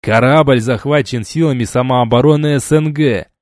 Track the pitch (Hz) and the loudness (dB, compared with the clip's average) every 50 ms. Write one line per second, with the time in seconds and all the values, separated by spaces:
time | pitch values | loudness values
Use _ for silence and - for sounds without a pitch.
0 | - 113 110 113 123 127 143 156 151 139 135 120 110 123 127 104 - 139 147 147 | -4 0 0 2 2 4 4 2 4 4 2 0 0 -2 -4 -4 -2 -2 -2 -2
1 | 127 - 127 120 104 - - 156 165 151 135 123 117 - - 120 127 131 127 127 | -2 -2 -6 -8 -8 -6 -4 -2 -2 0 0 -2 -4 -2 -2 -2 -2 0 0 0
2 | 120 113 120 120 127 151 151 147 151 147 147 135 - - 151 156 156 156 147 147 | 0 2 2 2 4 4 2 2 0 -2 -2 -2 -2 0 0 0 0 0 -2 0
3 | 156 135 113 90 - _ _ _ | 0 0 0 -2 -6 _ _ _